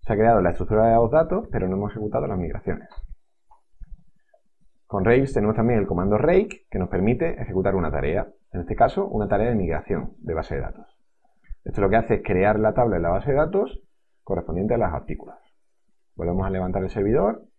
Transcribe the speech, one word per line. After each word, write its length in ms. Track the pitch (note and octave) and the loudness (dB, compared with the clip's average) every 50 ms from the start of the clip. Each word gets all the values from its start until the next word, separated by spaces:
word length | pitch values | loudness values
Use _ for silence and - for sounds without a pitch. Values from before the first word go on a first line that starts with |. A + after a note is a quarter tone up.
Se 120 | - - A2+ | -2 -2 2
ha 40 | |
creado 240 | G2+ A2 A#2 A#2 G#2 | 4 4 6 6 6
la 80 | F2+ F2 | 4 2
estructura 380 | E2+ - F2+ - G#2+ G#2+ A2 | 0 0 -2 0 2 4 4
de 80 | A#2 A2+ | 6 6
los 140 | A#2 A#2 A2 | 4 4 4
datos, 380 | B2+ D#3 E3 E3 F3+ G3+ A3+ - | 4 2 2 2 -2 -4 -4 -4
pero 160 | - G2 F#2 | -4 -4 -2
no 100 | F#2 F#2+ | -2 -2
hemos 140 | G2 - - | -4 -4 -6
ejecutado 360 | - A2 G#2+ G#2 - - C#3+ | -6 -6 -8 -4 -2 -2 -2
las 100 | C3+ G#2 | -2 -4
migraciones. 520 | F#2 F2 D#2+ - G#2+ - G2 F2 - - - - - - - - - _ _ _ _ _ _ - _ _ _ _ - - - - - _ - _ _ _ _ _ _ _ _ _ _ _ - _ _ _ | -4 -4 -4 -6 -6 -4 -6 -6 -6 -8 -14 -12 -12 -12 -12 -16 -20 _ _ _ _ _ _ -20 _ _ _ _ -18 -16 -16 -16 -20 _ -20 _ _ _ _ _ _ _ _ _ _ _ -20 _ _ _
Con 200 | _ - G2+ F#2 | _ -4 0 2
Rails 280 | A2+ A#2+ C3+ C3+ C3+ - | 4 4 4 4 2 0
tenemos 220 | A#2 G#2 G#2 A2 | 0 0 2 2
también 240 | A#2 A2 A#2 B2 A2 | 2 2 2 2 2
el 80 | G2 | 0
comando 300 | - E2 E2+ F2+ G2 G#2 | 0 0 0 2 2 2
rake, 500 | G#2+ B2 D3+ F3+ F#3 - - - - _ _ | 6 6 6 6 6 2 0 -8 -18 _ _
que 80 | - | -4
nos 120 | F#2+ F2+ - | -4 -4 0
permite 520 | - F2+ F#2+ A2 B2 - - - - - | 0 2 2 2 2 2 0 -4 -2 -4
ejecutar 340 | - - F#2 F#2+ F#2 G2 F#2+ | -6 -4 -2 0 0 0 0
una 140 | F#2+ E2+ D2+ | 0 0 0
tarea. 380 | C#2+ D2 C2 D2 E2 G#2 - - - _ _ _ | -2 -2 -2 0 -2 -2 -4 -6 -12 _ _ _
En 100 | - F2+ | -10 -8
este 140 | F2 - G#2 | -6 -6 0
caso, 320 | - - C3 - F#3+ G3 | 2 2 2 2 -2 -4
una 200 | - - A2 G#2 | -2 -2 -4 -2
tarea 220 | F#2 G#2 G2+ A2 B2 | 0 0 0 2 0
de 60 | A#2+ | 0
migración 580 | G#2 F2+ D#2+ E2 C#2+ - - G2 D#2+ - D#2 - - | 0 -2 -2 -4 -6 -4 -4 -4 -4 -4 -8 -12 -12
de 140 | - E2+ E2 | -8 -6 -6
base 200 | D#2+ D#2 - D#2+ | -6 -4 -4 -6
de 60 | C#2 | -6
datos. 380 | - - - - - _ _ _ _ _ _ _ _ _ _ _ _ _ - - _ | -6 -8 -10 -14 -18 _ _ _ _ _ _ _ _ _ _ _ _ _ -18 -12 _
Esto 180 | - - G#2+ | -8 -2 0
lo 80 | G2 F#2+ | 0 2
que 60 | G#2 | 2
hace 200 | A2+ A2 - A#2 | 2 2 2 -2
es 60 | F#2+ - | -2 0
crear 360 | - G2+ F2+ F#2+ G#2 G#2+ G#2 | 0 2 2 4 2 2 2
la 140 | G#2+ G#2+ G#2 | 2 0 2
tabla 240 | - A#2+ A2+ G2 | 2 0 0 0
en 40 | E2+ | 0
la 80 | E2 E2+ | 0 0
base 220 | F2 G2 - C3+ | 0 0 0 0
de 60 | C3+ | 0
datos 440 | C#3 D#3 D#3+ G3 G3 A3 - - - - _ _ _ _ _ _ _ _ | 0 0 0 0 -2 -4 -4 -8 -14 -16 _ _ _ _ _ _ _ _
correspondiente 520 | - F#2+ F2 - - E2 F2 G2 A2 B2 | -6 -6 -6 -4 -4 -4 -4 0 0 0
a 20 | |
las 160 | A#2 G#2 F2 D#2 | 0 0 0 -2
artículos. 420 | C2+ - - - - - - - - _ _ _ _ _ _ _ _ _ _ _ _ _ _ _ | -6 -6 -8 -10 -10 -10 -16 -20 -20 _ _ _ _ _ _ _ _ _ _ _ _ _ _ _
Volvemos 300 | - E2+ F2 F2+ F#2+ F#2+ | -6 -4 -2 -2 -2 -2
a 40 | F#2+ | -2
levantar 340 | F#2+ F#2 F#2 F#2 F#2 G2 F#2+ | -2 -2 -2 -2 -2 -2 -4
el 60 | F#2 | -2
servidor. 580 | - A2 G2 G2+ A#2+ D3+ F#3+ G#3 A3+ - - _ _ | -2 -2 0 2 2 2 2 0 -2 -4 -12 _ _